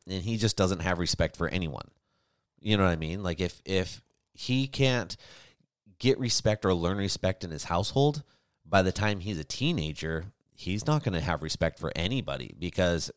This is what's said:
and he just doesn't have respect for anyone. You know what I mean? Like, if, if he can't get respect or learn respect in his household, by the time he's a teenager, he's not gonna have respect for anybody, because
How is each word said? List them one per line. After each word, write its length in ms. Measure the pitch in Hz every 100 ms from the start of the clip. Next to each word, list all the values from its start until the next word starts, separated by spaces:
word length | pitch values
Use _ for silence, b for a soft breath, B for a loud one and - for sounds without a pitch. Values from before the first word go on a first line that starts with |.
| -
and 140 | 95
he 140 | 92 113
just 200 | 110 -
doesn't 240 | 95 92
have 180 | 85 87
respect 380 | 85 - 82 -
for 120 | 85
anyone. 400 | 92 82 65 50 _ _ _ _ _ _ _
You 180 | 104 104
know 60 |
what 80 | 95
I 40 | 82
mean? 260 | 80 92
Like, 180 | 92 82
if, 200 | 87 - -
if 340 | 95 92 - - _ _
he 360 | - - 131 135
can't 460 | 135 135 123 87 - B B B B _ _ _ 92
get 200 | 123 -
respect 460 | 123 - 110 107
or 80 | 98
learn 240 | 90 85 101
respect 440 | 98 - 92 92
in 60 | 87
his 140 | 76
household, 580 | - 87 104 135 147 147 - _ _ _
by 160 | 85 98
the 120 | 92
time 280 | - 107 101
he's 180 | 92 87
a 60 |
teenager, 840 | 80 - 143 156 78 73 80 80 98 - _
he's 320 | - - 101 151
not 160 | 151
gonna 180 | - 87
have 220 | 78 82
respect 360 | 80 - 82 -
for 140 | 85
anybody, 600 | - 90 131 - 67 60 50
because 520 | 85 - 90 85 -